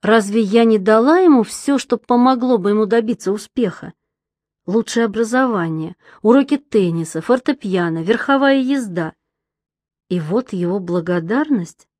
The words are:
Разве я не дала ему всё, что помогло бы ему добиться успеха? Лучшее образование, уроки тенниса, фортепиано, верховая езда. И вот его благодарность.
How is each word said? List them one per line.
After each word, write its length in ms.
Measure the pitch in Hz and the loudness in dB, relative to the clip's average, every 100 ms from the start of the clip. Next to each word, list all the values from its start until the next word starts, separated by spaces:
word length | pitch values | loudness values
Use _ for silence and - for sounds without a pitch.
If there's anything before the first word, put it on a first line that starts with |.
Разве 380 | 190 226 202 214 | 4 2 2 -2
я 240 | 208 226 | 2 4
не 140 | 233 214 | 4 2
дала 400 | 190 220 247 339 | 4 4 4 4
ему 260 | 359 269 | 6 4
всё, 340 | 208 - - 277 | 2 -4 -2 -2
что 180 | - 233 | 0 -4
помогло 600 | _ 240 247 254 247 240 | _ 2 4 2 0 0
бы 120 | 185 | 2
ему 160 | 208 214 | 0 2
добиться 440 | 233 220 233 - | 0 0 -6 -6
успеха? 640 | 208 - - 214 - 151 - _ _ _ _ _ _ - | -6 -6 -4 -4 -6 -18 -20 _ _ _ _ _ _ -4
Лучшее 380 | 214 220 233 | -4 -2 -2
образование, 920 | 233 208 226 254 262 214 165 160 160 - _ - | -2 -2 -2 0 0 -2 -4 -6 -8 -14 _ -4
уроки 340 | 214 262 277 285 | 2 4 2 -4
тенниса, 640 | _ 214 185 165 160 160 | _ 0 0 -2 -6 -8
фортепиано, 840 | - 254 - 277 202 185 170 165 | -2 -2 0 -4 -4 -2 -2 -4
верховая 560 | 165 233 - 277 277 269 | -2 -2 0 2 2 2
езда. 560 | 254 277 220 175 160 _ _ _ _ _ _ _ _ _ _ | 0 -2 -4 -6 -8 _ _ _ _ _ _ _ _ _ _
И 100 | 180 | -6
вот 340 | 151 208 254 | -2 -4 -4
его 280 | 190 175 196 | -6 -4 -4
благодарность. 1080 | 175 175 170 180 165 240 311 254 170 _ _ | -4 -4 -2 -4 -2 -4 -2 -2 -4 _ _